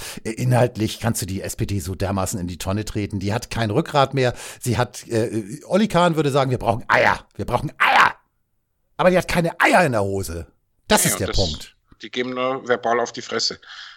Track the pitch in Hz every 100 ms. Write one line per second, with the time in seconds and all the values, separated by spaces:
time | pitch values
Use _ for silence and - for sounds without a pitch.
0 | - - - - 127 123 127 - 110 -
1 | 113 113 90 95 87 - 107 101 90 95
2 | 95 98 92 98 87 87 92 101 104 110
3 | 101 101 95 110 - 113 113 107 - 147
4 | 135 139 123 - - - - 117 123 -
5 | - 113 117 107 98 123 - 185 214 175
6 | 175 156 143 135 131 123 107 113 - 113
7 | 113 101 - - 104 123 147 - 240 269
8 | - - _ _ _ _ _ _ _ -
9 | 170 180 - 175 165 - 320 240 170 113
10 | 98 98 95 85 - _ _ _ - -
11 | - 98 95 - 92 71 - _ _ _
12 | 110 - 123 127 127 131 110 120 117 120
13 | 117 - - 113 - - - - -